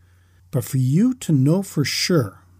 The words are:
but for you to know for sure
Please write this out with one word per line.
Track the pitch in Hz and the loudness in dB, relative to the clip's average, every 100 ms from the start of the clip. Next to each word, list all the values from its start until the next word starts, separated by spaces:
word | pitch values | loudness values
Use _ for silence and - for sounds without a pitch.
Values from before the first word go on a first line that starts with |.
| _ _ _ _ _ | _ _ _ _ _
but | 131 | -6
for | - 131 | -4 -2
you | 127 147 247 | 0 2 2
to | 247 - | 0 0
know | 147 135 180 | 2 4 2
for | 196 - | -2 -4
sure | 135 - - 175 151 - _ _ | -4 -2 0 0 0 -6 _ _